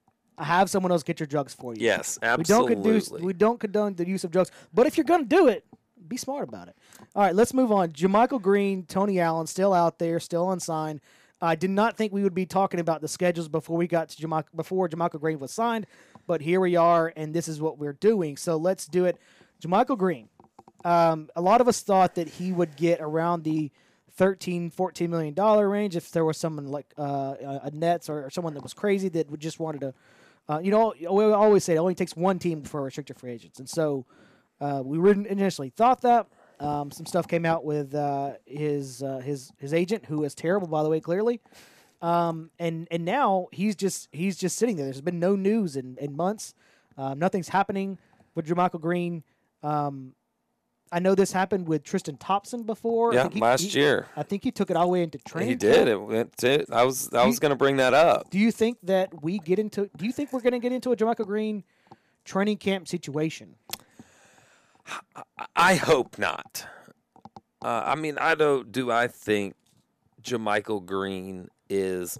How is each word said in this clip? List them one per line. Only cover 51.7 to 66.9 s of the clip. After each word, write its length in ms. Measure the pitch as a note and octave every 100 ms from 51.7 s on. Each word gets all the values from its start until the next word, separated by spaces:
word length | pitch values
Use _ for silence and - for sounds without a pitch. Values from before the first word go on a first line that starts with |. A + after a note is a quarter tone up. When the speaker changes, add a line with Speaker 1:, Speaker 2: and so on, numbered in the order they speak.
| D#3
Speaker 1:
Tristan 340 | - F#3+ D#3+ C3
Thompson 440 | - F#3+ - A#3+
before. 500 | A3 G#3 A#3 A3+ A#3
I 40 | B2
Speaker 2:
Yeah, 60 |
Speaker 1:
think 120 | C3+
he, 60 | A2
Speaker 2:
last 200 | A#2 C3
Speaker 1:
he, 180 | E3 B2
Speaker 2:
year. 260 | D3 G#2+ - D3+
Speaker 1:
I 60 |
think 220 | - G3+
he 80 | C4
took 180 | - G3
it 60 | E3
all 80 |
the 80 | F3+
way 100 | F3+
into 160 | E3 -
training 300 | - D#3+ A3
Speaker 2:
He 60 | -
did. 180 | G#2
Speaker 1:
camp. 140 | D#3 B2
Speaker 2:
It 80 | G2
went 360 | G#2+ A2 - -
to, 280 | B2 C#3+ -
I 120 | A2+
was, 240 | B2+ B2+ -
I 100 | A#2+
Speaker 1:
Do 40 | B2
Speaker 2:
was 100 | A#2+
Speaker 1:
you 40 |
Speaker 2:
gonna 160 | D3 B2+
bring 220 | C#3 C3+
that 160 | B2+
up. 360 | C#3 E3 - -
Speaker 1:
Do 80 | F#3+
you 140 | A3+
think 260 | - A3+ A#3+
that 380 | F3 F#3+ F#3+ D#3+
we 160 | D#3 G3+
get 180 | D#3 F#3
into, 320 | G#3+ G3+ G3+ D3
do 100 | G#3+
you 60 |
think 200 | - D4
we're 80 | C4
gonna 200 | A#3+ B3
get 120 | B3
into 200 | B3+ B3+
a 40 | A3
JaMychal 300 | A3+ A#3 G3
Green 380 | G#3+ G#3+ G#3 - _ _ - _ _
training 340 | - F#3+ G#3 G#3
camp 280 | G3 F#3+ D#3+
situation? 720 | F3 - D3 D#3+ - F2+ _ - - _ _ - _ _ _ _ _ _ _ -
Speaker 2:
I, 600 | - - - - - - -
I 180 | F3+ F3
hope 420 | - C#3+ - -
not. 480 | F#2 - - - - - -